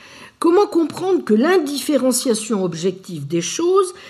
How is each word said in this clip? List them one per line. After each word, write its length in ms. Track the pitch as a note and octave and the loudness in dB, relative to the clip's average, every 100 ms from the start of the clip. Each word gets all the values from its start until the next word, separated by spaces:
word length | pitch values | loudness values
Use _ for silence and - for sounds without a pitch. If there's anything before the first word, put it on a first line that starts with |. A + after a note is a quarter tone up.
| - - - - | -20 -20 -18 -2
comment 280 | E4 F4+ G#4 | 2 4 4
comprendre 580 | E4 D#4 - F4+ F4 | 0 -2 -2 -2 0
que 100 | - | 2
l'indifférenciation 1300 | G#3+ D#4 F#4+ C#4+ C#4+ - C#4 B3+ A#3+ C4+ G#3+ - G#3 | 2 4 2 0 -4 0 0 2 0 0 -2 -2 -2
objective 640 | F#3 D#3+ F#3+ F#3 - D#3+ C#3 | -2 -2 -4 -4 -8 -10 -6
des 160 | E3+ | -4
choses 520 | - - F4 F#4+ F#4 - | -4 -2 2 2 0 -6